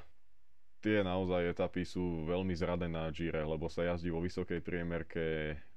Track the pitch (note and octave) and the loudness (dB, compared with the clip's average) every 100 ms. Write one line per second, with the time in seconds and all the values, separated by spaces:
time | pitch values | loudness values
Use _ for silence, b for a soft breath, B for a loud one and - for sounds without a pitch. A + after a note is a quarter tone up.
0 | B - - - - - - - G#2+ G#2+ | B -12 -12 -12 -12 -12 -12 -4 2 4
1 | F#2 F#2 F#2 F2+ F2 E2+ F2+ F#2 F2+ F#2 | 4 2 4 4 4 2 0 2 -2 0
2 | F2+ E2+ D#2 F2 F#2+ E2+ E2+ F2 F2 D#2+ | 0 0 2 2 2 0 2 2 0 0
3 | D#2+ D2+ E2 D#2 D#2 D#2+ D#2+ - E2+ F2 | -2 0 0 0 0 0 -2 0 0 2
4 | F2 E2 F2 - F2+ F2 - F2 E2+ E2 | 0 0 0 -2 -2 -2 -2 -2 0 -2
5 | E2 E2+ D#2+ D#2+ D#2 D2+ - | -2 0 2 2 0 -4 -8